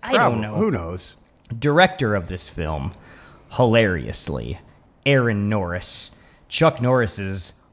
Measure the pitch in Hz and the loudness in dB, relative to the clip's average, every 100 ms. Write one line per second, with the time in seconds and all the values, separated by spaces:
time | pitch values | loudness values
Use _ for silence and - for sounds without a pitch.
0 | - 262 190 113 107 156 220 113 82 90 | 0 2 4 2 -2 0 0 0 -4 -8
1 | - - _ _ - 117 147 156 185 - | -12 -18 _ _ -14 -4 2 4 4 4
2 | 113 101 85 90 - - 78 76 67 - | 0 0 -2 -10 -10 -8 -4 -4 -6 -10
3 | - - - - - - 120 117 107 82 | -18 -20 -20 -20 -6 0 4 4 4 0
4 | 55 - - 67 58 - - - _ _ | -4 -8 -8 -6 -8 -10 -14 -20 _ _
5 | 139 135 117 104 101 107 87 90 - - | 2 2 2 0 0 -2 -2 -6 -6 -8
6 | - - _ _ - - 160 - 123 127 | -8 -14 _ _ -8 2 2 2 2 2
7 | 110 - 95 95 - - _ | 0 -4 -6 -6 -10 -14 _